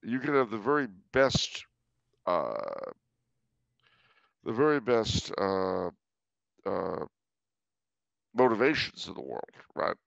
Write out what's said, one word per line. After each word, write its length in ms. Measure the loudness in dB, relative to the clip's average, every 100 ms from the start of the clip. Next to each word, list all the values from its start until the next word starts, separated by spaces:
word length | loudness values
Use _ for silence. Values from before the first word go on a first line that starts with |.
You 160 | -4 -4
can 160 | 2
have 160 | 2 2
the 80 | 0
very 300 | 0 0 0 -8 _
best, 520 | 4 4 4 -4 -8 -16 _ _ _ _ _ -2
uh, 640 | 0 0 -4 -6 -8 -10 -14 _ _ _ _ _ _ _ _ _ _ _ _ _ _
the 80 | -8
very 280 | 0 2 2
best, 520 | 2 2 2 -2 -4 -2
uh, 520 | 0 0 0 -2 -4 -8 _ _ _ _ _ _ -6
uh, 400 | -4 -4 -6 -8 _ _ _ _ _ _ _ _ _ _ _ _
motivations 720 | 2 4 6 2 2 -4 -8 -12
in 80 |
the 60 | -12
world, 300 | -10 -10 -12 -18 -16
right? 220 | -4 -2 -2